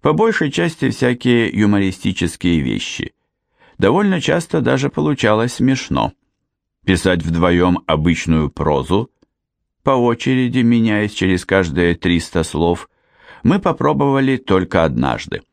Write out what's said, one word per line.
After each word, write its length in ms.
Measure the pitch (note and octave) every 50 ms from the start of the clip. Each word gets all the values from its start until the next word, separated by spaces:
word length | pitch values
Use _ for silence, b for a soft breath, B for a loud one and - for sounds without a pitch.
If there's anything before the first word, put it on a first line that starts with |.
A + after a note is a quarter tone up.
По 120 | _ D3 D#3
большей 380 | D#3 G#3+ A3+ G#3+ - E3 D3
части 400 | C3+ - E3+ E3+ D#3+ - - B2+
всякие 580 | A2+ - - B2 B2 A#2+ - B2+ B2 A#2+ A#2 G2
юмористические 1120 | - G2+ G#2 G2+ G2+ G2+ G2 F#2+ F#2 - - - F#2+ - - E2+ - - - F2+ E2+ D#2+
вещи. 540 | C#2 B1 A1 G1+ - - - - - - _ _ _ _ _ _ _ b b b b b b b
Довольно 420 | - G2 B2 F#3 G#3 G3+ F#3+ F3
часто 400 | - - D#3+ E3+ E3 - - E3
даже 280 | B2+ B2 C3 C3+ C#3 C#3+
получалось 680 | - - D3 D3+ D3 C3+ - A2 G#2+ G#2+ A2+ B2 -
смешно. 580 | - - C3 C3+ B2+ - - - C2 A1+ - - _ _ _ _ _ _ _ _ _ _ _ _ _ _
Писать 380 | - F#2+ E2+ - F#2 F2+ F2 D#2
вдвоём 600 | D#2+ E2 E2+ E2+ F2+ F2 F2 F2 F2+ F2+ D#2+ -
обычную 640 | - D#2+ D#2 D2+ F2 E2+ - - E2+ D#2+ D#2+ D2+ C#2+
прозу, 600 | - - D2 D2+ D2+ C#2 C2 C2+ F2 G2+ A#2 - _ _ _ _ _ _ _ _ _ _ _ _ _ _ _
по 80 | -
очереди 720 | C3+ B2+ A#2+ A#2+ A#2 A#2+ - C3 C3 B2+ B2+ B2 B2 B2+
меняясь 520 | A#2+ A#2 A#2+ A#2 A2+ A2+ G#2+ G#2 G#2 G#2 G#2
через 320 | - G#2+ F#2+ F#2 F2+ -
каждые 500 | - F#2+ G2 F#2+ E2 C#2+ E2+ F2 E2+ E2+
триста 500 | E2 - F2 F2 E2+ D#2+ - - F2 D#2+
слов, 440 | - - D2 E2 E2+ F2 - - B B B B B B B B B B B B
мы 160 | - E3 G3+
попробовали 800 | G3 F#3 D#3 - - C#3+ D3+ C#3 C#3+ C#3 C3+ C3+ C3+ C3 C3+
только 480 | B2 - - G2 F#2+ F#2 E2 - F2+ E2
однажды. 580 | D#2+ B1+ A1+ C2 C2+ A#1 G1+ - - - G1+ - _